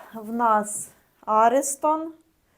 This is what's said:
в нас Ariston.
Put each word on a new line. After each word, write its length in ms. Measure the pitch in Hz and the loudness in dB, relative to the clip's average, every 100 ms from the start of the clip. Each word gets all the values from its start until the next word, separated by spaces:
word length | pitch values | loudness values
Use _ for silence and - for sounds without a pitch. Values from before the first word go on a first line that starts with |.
| - | -18
в 200 | 226 214 | -16 -8
нас 560 | 233 233 214 208 - - _ _ _ - | -2 2 2 0 -8 -12 _ _ _ -2
Ariston. 800 | 214 233 262 277 - 302 311 320 - _ _ _ | 4 4 4 0 -2 -2 -2 -4 -14 _ _ _